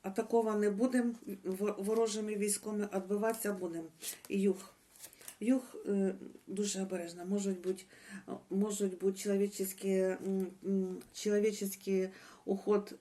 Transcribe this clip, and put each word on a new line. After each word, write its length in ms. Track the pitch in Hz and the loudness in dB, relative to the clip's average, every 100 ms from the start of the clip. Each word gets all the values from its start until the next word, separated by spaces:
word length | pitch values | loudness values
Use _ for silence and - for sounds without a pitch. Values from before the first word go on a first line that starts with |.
Атаковані 680 | 196 208 220 233 220 208 208 | -2 -2 2 2 4 2 2
будем 460 | 196 254 254 240 233 - 190 | 2 2 4 2 -2 -10 -6
вор-, 400 | 180 190 202 202 | -4 0 -2 0
ворожими 520 | 196 220 226 214 214 | 0 2 2 0 -2
військами, 540 | 208 208 196 214 208 202 | 0 0 0 -2 -2 -2
відбиватися 580 | 196 185 202 220 226 208 | -2 0 0 0 0 -2
будем. 300 | 190 180 165 160 - - - - | -2 -4 -6 -10 -12 -12 -12 -4
Юг. 440 | 202 196 190 - - _ - - - - - | 2 4 2 -4 -20 _ -20 -20 -18 -20 -4
Юг, 220 | 214 262 - - | 2 2 2 -8
е, 300 | - 202 190 190 - - - | -2 2 2 -2 -12 -16 -8
дуже 340 | 190 202 190 | -2 -2 -2
обережно. 440 | 190 185 170 175 | -4 -4 -6 -8
Можуть 360 | 185 202 196 185 | -2 0 0 0
бути, 220 | 180 190 - - - 196 - 190 - | -2 -4 -8 -20 -16 -14 -10 -10 -2
можуть 480 | 190 214 202 196 180 | 0 2 2 0 2
бути 200 | 196 190 | 0 0
чоловічі, 500 | 208 196 202 202 190 - | 0 2 0 0 -4 -2
м, 640 | 196 190 185 185 190 190 185 - | 2 4 4 0 0 0 0 -4
м, 360 | 190 196 185 185 - | 0 2 0 -4 -10
чоловічий 960 | - 214 208 214 208 196 - - 190 185 - - - | -4 2 4 2 0 -6 -6 0 0 0 -6 -20 -12
уход 500 | - 196 202 208 202 - | -4 -2 2 2 2 -14